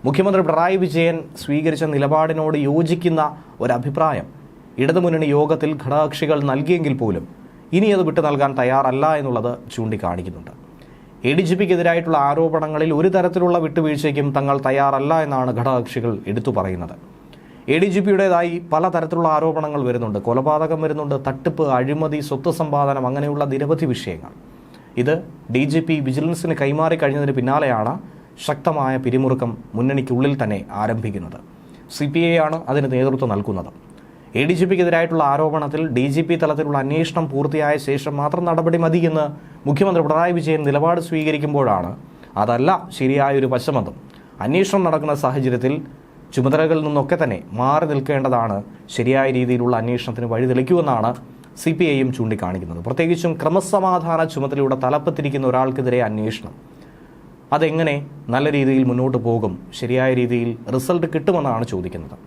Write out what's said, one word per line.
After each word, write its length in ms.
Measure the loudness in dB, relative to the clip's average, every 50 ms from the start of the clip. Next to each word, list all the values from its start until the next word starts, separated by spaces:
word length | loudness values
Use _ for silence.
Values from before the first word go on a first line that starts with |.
| 0
മുഖ്യമന്ത്രി 360 | 2 2 2 2 4 4 2 2
പിണറായി 300 | 2 2 2 2 2 2 2 0
വിജയൻ 320 | 0 2 2 2 2 0 -2 -6 -12 -16 -12 -4
സ്വീകരിച്ച 420 | -2 -2 0 2 0 0 0 -2 0 0
നിലപാടിനോട് 640 | 0 2 2 2 2 2 2 0 -2 0 0 0 0 0
യോജിക്കുന്ന 540 | 2 2 2 2 2 0 0 2 2 2 2 0 0 -4 -10 -20 -20 -8 -4 0
ഒരഭിപ്രായം 640 | 0 0 0 0 -4 0 0 0 0 0 -2 -6 -10 -16 -20 -20 -20 -20 -20 -20 -14 -4 0 0
ഇടതുമുന്നണി 440 | 2 4 4 2 2 2 2 2 2 4
യോഗത്തിൽ 360 | 2 4 2 0 0 0 -2 -2 -4 -4
ഘടകകക്ഷികൾ 560 | 0 0 2 0 0 0 -2 0 2 2 2 2 0
നൽകിയെങ്കിൽ 460 | 0 0 2 0 0 2 2 0 0 0
പോലും 220 | 0 0 -2 -2 -4 -10 -18 -20 -20 -20 -20 -20 -8 0 2
ഇനി 100 | 2 4 4 4
അത് 80 | 4 2
വിട്ടു 140 | 2 2 2 2
നൽകാൻ 240 | 2 2 2 0 0 2 0
തയ്യാറല്ല 460 | 0 2 2 2 2 2 0 2 2 2 2 0
എന്നുള്ളത് 320 | -2 -2 -2 -2 -2 -4 -4 -6 -12 -12 -8
ചൂണ്ടിക്കാണിക്കുന്നുണ്ട്. 760 | -6 -4 -4 -4 -2 -4 -4 -4 -4 -6 -8 -10 -12 -16 -18 -20 -20 -20 -20 -20 -20 -20 -20 -20 -20 -20 -20 -16 -4 -2 0
എ 20 | 2
ഡി 60 | 2 2 0
ജി 60 | 0 0
പിക്കെതിരായിട്ടുള്ള 580 | 2 2 2 2 2 2 2 2 0 0 0 2 2 2
ആരോപണങ്ങളിൽ 600 | 2 2 0 0 0 -2 -2 -2 -2 -2 0 0 2
ഒരു 120 | 2 2 4 4
തരത്തിലുള്ള 420 | 2 2 2 2 2 2 2 2 2 0
വിട്ടുവീഴ്ചയ്ക്കും 640 | 0 0 0 0 0 0 0 -2 0 0 0 -2 0 0
തങ്ങൾ 200 | 0 0 0 0 0 0
തയ്യാറല്ല 460 | 0 2 2 2 2 2 0 0 2 0 0 0
എന്നാണ് 260 | 0 -2 -2 -2 -2 -2 -2
ഘടകകക്ഷികൾ 520 | 0 0 0 0 -2 -4 -6 -4 -2 -2 -4 -4 -4 -4
എടുത്തു 200 | -4 -2 -2 -2 -2
പറയുന്നത്. 360 | 0 -2 -2 -4 -6 -8 -10 -12 -18 -20 -20 -20 -20 -20 -20 -20 -20 -20 -20 -20 -16 -2 0 2
എ 40 | 2 2
ഡി 60 | 2 2
ജി 80 | 0 2
പിയുടേതായി 480 | 4 4 4 4 4 4 2 2 0 -4 -6 -4 -2 0
പല 100 | 0 0 0 0
തരത്തിലുള്ള 340 | -2 -2 0 0 0 2 2 2
ആരോപണങ്ങൾ 440 | 2 2 0 0 -2 -4 -4 -4 -2 -2
വരുന്നുണ്ട്. 320 | 0 -2 -2 -2 -2 -4 -2 0
കൊലപാതകം 520 | 0 0 2 2 2 2 2 0 0 -2 -2 -2
വരുന്നുണ്ട്, 320 | -2 -2 -2 -2 -4 -4 -2 -2
തട്ടിപ്പ്, 380 | -4 -6 -2 -4 -4 -2 0 0 2 2
അഴിമതി, 420 | 2 2 0 0 -2 -2 -2 -2 -4 -4
സ്വത്ത് 260 | -4 -6 -2 -2 -2 -2 -2
സമ്പാദനം, 480 | -2 -2 0 0 2 0 0 0 -2 -2
അങ്ങനെയുള്ള 360 | -2 -2 -2 -2 -2 -2 -2 -2 0
നിരവധി 340 | -2 0 0 0 0 0 -2 -2
വിഷയങ്ങൾ. 380 | -2 -4 -8 -10 -10 -12 -18 -20 -20 -20 -20 -20 -20 -20 -20 -20 -20 -20 -8 -4 -2
ഇത് 140 | 0 0 0 -2 -4 -10 -18 -18 -10 -2 0
ഡി 80 | 0 0 2 0
ജി 80 | 0 0
പി 100 | 0 -2 0 0
വിജിലൻസിന് 480 | -2 -2 -2 -2 -2 -2 -2 -4 -4 -2 -2
കൈമാറി 340 | -2 -2 0 0 0 0 0 0
കഴിഞ്ഞതിന് 340 | 0 0 0 0 -2 0 0 0
പിന്നാലെയാണ് 560 | 0 0 0 2 2 2 0 0 0 -2 -4 -6 -10 -16 -20 -20 -20 -20 -20 -10 -6
ശക്തമായ 480 | -6 -6 -2 -2 -2 -2 0 0 0 -2 -2 -2
പിരിമുറുക്കം 440 | 0 0 2 2 2 0 0 -2 -4 -6 -8 -14 -8 -4 -2
മുന്നണിക്കുള്ളിൽ 540 | 0 0 0 -2 -2 0 0 0 2 0 0 0 -2
തന്നെ 180 | -2 -2 -4 -6 -8 -6 -4 -2
ആരംഭിക്കുന്നത്. 560 | -2 -2 -2 -4 -6 -6 -8 -10 -10 -14 -16 -18 -20 -20 -20 -20 -20 -20 -20 -20 -16 -6
സി 100 | -4 -4 -2 0
പി 100 | 2 2 4
ഐ 20 | 4 2 2
ആണ് 120 | 0 -2 -4 -4 -2
അതിന് 160 | 0 0 0 2 2
നേതൃത്വം 340 | 2 2 2 2 0 0 0 0
നൽകുന്നത്. 340 | -2 -2 -4 -4 -6 -6 -10 -16 -20 -20 -20 -20 -20 -20 -20 -20 -20 -20 -4 -2 0
എ 20 | 2
ഡി 80 | 2 2 2
ജി 60 | 2 2
പിക്കെതിരായിട്ടുള്ള 540 | 4 2 4 4 4 2 2 2 2 2 2 2 2
ആരോപണത്തിൽ 480 | 2 2 0 0 -2 -4 -2 -2 -4 -2 0 0
ഡി 60 | 0 0 2 0
ജി 60 | 0 0
പി 80 | 0 0 0
തലത്തിലുള്ള 360 | 2 0 0 0 -2 0 0 -2 0
അന്വേഷണം 400 | 0 0 0 -2 0 -2 -2 -4 -2
പൂർത്തിയായ 440 | -2 -2 -2 0 0 0 2 2 0 0 0
ശേഷം 280 | -2 -2 -2 -2 -4 -4 -2
മാത്രം 220 | -2 2 2 2 2 2
നടപടി 300 | 2 2 2 2 2 2 2
മതിയെന്ന് 400 | 2 4 4 2 2 2 2 0 -2 -4 -10 -18 -20 -20 -6 -2
മുഖ്യമന്ത്രി 340 | -2 2 2 2 4 4 2 2
പിണറായി 280 | 2 0 0 2 2 0 0
വിജയൻ 220 | 0 0 0 0 2
നിലപാട് 320 | 0 2 2 2 2 2 0 -2
സ്വീകരിക്കുമ്പോഴാണ് 840 | -2 -4 -2 0 0 0 0 -2 0 0 2 2 2 2 0 -2 -6 -8 -12 -16 -20 -20 -20 -20 -8 -2 -2 0
അതല്ല 260 | 0 2 2 2 2 2 0 -4 -10 -6
ശരിയായൊരു 500 | -2 0 2 2 4 2 2 2 2 2 2 0
വശമെന്നും 420 | -2 -2 0 -2 -2 -2 -4 -10 -16 -20 -20 -20 -20 -20 -20 -12 -6 -4
അന്വേഷണം 380 | 0 2 2 2 2 2 2 2
നടക്കുന്ന 280 | 2 2 0 0 -2 -2 0 0
സാഹചര്യത്തിൽ 500 | 0 0 0 0 0 0 0 0 0 -2 -2 -6 -12 -16 -20 -20 -20 -20 -20 -20 -6 -2
ചുമതലകളിൽ 480 | 0 2 2 4 2 4 2 2 2 0
നിന്നൊക്കെ 280 | 0 0 0 2 0 0 0 0
തന്നെ 160 | -2 -2 -6 -8 -10 -6 -2
മാറി 240 | 0 2 2 2 0 0 -2
നിൽക്കേണ്ടതാണ് 640 | -2 -2 0 -2 0 2 2 0 0 0 -2 -4 -6 -6 -10 -18 -20 -18 -8 -4
ശരിയായ 320 | -2 0 2 2 4 2 2 0 0
രീതിയിലുള്ള 340 | 0 2 2 2 2 2 0 0
അന്വേഷണത്തിന് 460 | 0 -2 -4 -4 -4 -6 -6 -6 -4 -2 -2
വഴിതെളിക്കുമെന്നാണ് 760 | 0 0 2 2 0 2 2 2 2 2 2 0 0 0 -2 -2 -4 -12 -20 -20 -20 -20 -20 -18 -4
സി 100 | -2 -2 0
പി 80 | 2 2 2
ഐയും 180 | 2 2 0 0 0
ചൂണ്ടിക്കാണിക്കുന്നത്. 640 | -2 -2 -2 -2 -2 -4 -4 -4 -6 -6 -8 -10 -8 -6
പ്രത്യേകിച്ചും 440 | -4 -2 0 0 0 0 0 0 -4 -2 -2
ക്രമസമാധാന 800 | -2 0 0 0 0 2 0 0 2 2 0 0 0 0 0 0 0 -2 -2
ചുമതലയുടെ 420 | -4 -4 -2 0 0 0 0 0 0 0
തലപ്പത്തിരിക്കുന്ന 600 | 0 0 2 0 -2 -2 -2 -4 -2 -2 0 0 2
ഒരാൾക്കെതിരെ 480 | 2 2 0 0 0 -2 0 0 2 2 0 0
അന്വേഷണം, 440 | -2 -2 -4 -4 -6 -6 -12 -14 -16 -18 -20 -20 -20 -20 -20 -20 -20 -20 -20 -20 -20 -20 -20 -20 -20 -20 -4 -2 0
അതെങ്ങനെ 380 | 0 2 0 0 0 0 0 0 -2 -6 -10 -16 -16 -6 -2 0
നല്ല 140 | 0 2 2 2
രീതിയിൽ 260 | 2 2 4 4 4 4 2
മുന്നോട്ട് 300 | 2 2 0 0 0 0 0
പോകും, 260 | 0 0 0 0 -2 -4 -6 -12 -16 -10 -8
ശരിയായ 300 | -4 0 0 2 2 2 2 2
രീതിയിൽ 280 | 2 2 0 0 0 -2 -4 -6 -6 -2 -2
റിസൾട്ട് 320 | -2 0 0 0 0 0 -2 -2
കിട്ടുമെന്നാണ് 520 | -2 0 0 0 2 0 0 -2 -2 -2 -4
ചോദിക്കുന്നത്. 460 | -4 -6 -6 -6 -10 -10 -12 -12 -16 -18 -20